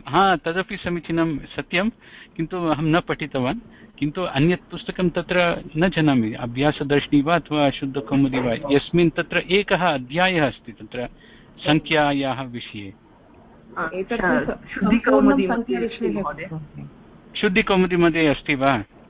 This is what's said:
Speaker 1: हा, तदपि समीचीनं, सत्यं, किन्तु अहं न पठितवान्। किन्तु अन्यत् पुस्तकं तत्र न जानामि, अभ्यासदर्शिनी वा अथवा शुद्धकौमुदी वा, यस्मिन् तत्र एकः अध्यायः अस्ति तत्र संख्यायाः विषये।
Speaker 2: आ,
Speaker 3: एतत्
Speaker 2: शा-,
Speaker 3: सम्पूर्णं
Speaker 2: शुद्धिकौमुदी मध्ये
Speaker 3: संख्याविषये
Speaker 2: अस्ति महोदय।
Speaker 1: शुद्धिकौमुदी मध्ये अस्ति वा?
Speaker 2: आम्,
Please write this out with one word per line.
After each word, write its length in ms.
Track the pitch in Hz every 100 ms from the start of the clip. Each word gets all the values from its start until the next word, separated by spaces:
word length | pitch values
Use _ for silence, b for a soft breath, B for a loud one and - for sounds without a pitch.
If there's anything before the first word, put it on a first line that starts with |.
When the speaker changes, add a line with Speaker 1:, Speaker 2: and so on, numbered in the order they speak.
| -
Speaker 1:
हा, 280 | 160 196 170
तदपि 400 | 165 165 - 196
समीचीनं, 640 | 180 170 - 165 165 139
सत्यं, 500 | 139 - - 175 214 - B B B -
किन्तु 200 | 160 180
अहं 260 | 165 147
न 180 | 156 160
पठितवान्। 580 | - 139 151 135 127 226 - B B -
किन्तु 240 | 147 185
अन्यत् 480 | 175 135 160 175 -
पुस्तकं 380 | 170 - - 180
तत्र 540 | 175 - 180 170 - - 156
न 120 | 185
जानामि, 440 | 165 156 131 110
अभ्यासदर्शिनी 880 | 120 120 123 147 - 143 143 - 147
वा 120 | 139
अथवा 360 | 170 - 151 139
शुद्धकौमुदी 680 | 135 139 139 143 139 135 127
वा, 140 | 123
यस्मिन् 580 | 113 - 139 - 170 170
तत्र 280 | - 160 175
एकः 560 | 147 196 196 185 175
अध्यायः 520 | 139 123 160 185 175 135
अस्ति 260 | - -
तत्र 360 | 101 107 123 120 - B B B -
संख्यायाः 840 | 147 156 156 156 143 139 135 127
विषये। 520 | 131 120 - 107 98 - - - - - - - - -
Speaker 2:
आ, 100 | 160
Speaker 3:
एतत् 260 | 180 190 233
Speaker 2:
शा-, 0 |
Speaker 3:
सम्पूर्णं 540 | - - 139 196 -
Speaker 2:
शुद्धिकौमुदी 720 | - 190 226 254 269 269 277 190
मध्ये 300 | 233 233 240
Speaker 3:
संख्याविषये 320 | 233 - 226
Speaker 2:
अस्ति 0 |
महोदय। 520 | 202 147 147 - 160 147 147 143 - - - - -
Speaker 1:
शुद्धिकौमुदी 600 | 208 190 - 190 185 180
मध्ये 300 | 170 165 156
अस्ति 280 | 131 -
वा? 160 | 139 139
Speaker 2:
आम्, 140 | 120 - -